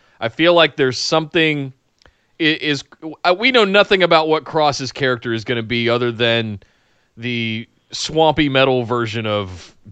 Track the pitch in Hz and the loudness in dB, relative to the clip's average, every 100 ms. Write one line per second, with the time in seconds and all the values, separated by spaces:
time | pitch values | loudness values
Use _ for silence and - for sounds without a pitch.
0 | _ _ 113 - 170 170 156 - 131 120 | _ _ -8 0 2 4 4 2 -2 0
1 | - 160 156 170 156 147 135 - _ _ | -2 -2 0 0 0 -2 -8 -12 _ _
2 | _ _ _ - 156 156 151 139 - - | _ _ _ -4 -2 0 -2 -4 -6 -16
3 | 156 - 175 185 254 247 196 202 196 196 | -16 -4 -2 0 2 2 4 2 2 2
4 | 170 160 160 156 - 160 147 135 127 - | 4 2 2 -2 -2 0 0 0 -8 -4
5 | 135 120 120 113 107 120 110 120 117 120 | -2 -2 -4 -6 -4 -6 -4 -2 0 0
6 | 120 113 120 117 113 98 _ _ _ _ | -2 0 0 0 -2 -8 _ _ _ _
7 | _ - 120 120 113 110 113 _ _ - | _ -12 -8 -6 -4 -6 -10 _ _ -12
8 | - 156 156 151 147 135 135 127 117 120 | -4 2 2 4 2 4 4 2 0 -4
9 | 110 117 110 104 95 90 - _ 104 | -4 -4 -4 -4 -6 -12 -20 _ -20